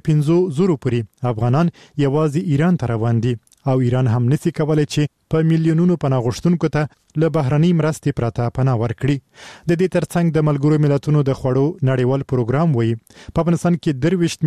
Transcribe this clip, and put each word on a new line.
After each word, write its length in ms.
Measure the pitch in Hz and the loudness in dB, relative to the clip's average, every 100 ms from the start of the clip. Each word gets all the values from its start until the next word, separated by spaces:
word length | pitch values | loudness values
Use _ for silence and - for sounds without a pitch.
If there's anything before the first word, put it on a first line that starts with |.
| - | 0
پنځو 320 | 151 147 170 185 135 | 0 2 2 0 0
زرو 200 | 190 147 | 0 0
پورې 480 | 131 117 110 _ 123 | -2 -2 -4 _ -4
افغانان 420 | 110 120 139 170 - - - | -2 0 2 0 -4 -10 -2
یوازې 360 | 139 147 156 143 190 | 0 0 0 -2 -2
ایران 220 | 139 175 175 | 0 2 0
ته 140 | 117 | -2
روان 260 | 117 117 117 | -2 0 0
دي 100 | 123 117 - _ 135 | 0 -4 -10 _ -2
او 60 | 131 123 | 0 0
ایران 200 | 127 127 | 0 0
هم 200 | 120 120 | 0 0
نسي 180 | 151 175 160 | 0 -2 -2
کولای 280 | 151 151 147 | -2 0 0
چې 100 | - 147 - _ | -2 -4 -6 _
په 160 | 160 160 | 0 2
میلیونونو 480 | 165 160 160 180 170 | 2 2 2 2 2
پناه 220 | 139 131 120 | 0 0 -2
غوښتونکو 440 | - 175 175 160 | -2 0 0 0
ته 80 | 151 151 - _ 156 | -2 -4 -8 _ -2
له 80 | 160 | 0
بهرنۍ 380 | 156 131 147 175 170 | 0 0 2 2 2
مرستې 360 | 151 151 143 - | 0 -2 -4 -2
پرته 360 | 117 - 120 - | -4 -2 -4 -2
پناه 240 | 131 117 | 0 0
ورکړي. 340 | 117 - 131 139 - - - - 160 | -2 -2 -2 -4 -6 -20 -20 -10 -4
د 40 | 170 | 0
دې 80 | 185 | 0
ترڅنګ 320 | 180 165 175 170 156 | 0 -2 0 0 2
د 100 | 156 | 0
ملګرو 340 | 143 147 151 | 2 2 2
ملتونو 380 | 151 143 151 151 135 | 2 0 2 0 0
د 80 | 131 | -2
خوړو 260 | 131 131 143 - 131 | 0 0 0 0 0
نړیوال 340 | 127 123 139 - | 0 0 -2 -2
پروګرام 440 | 127 117 135 170 120 | -2 0 0 0 0
وایي، 180 | 113 113 - - - | 0 -2 -8 -20 -8
په 40 | - | -4
افغانستان 320 | 165 170 175 175 | -2 0 0 0
کې 180 | 170 131 | -2 -2
درویشت 420 | 156 185 165 - | -2 0 -2 0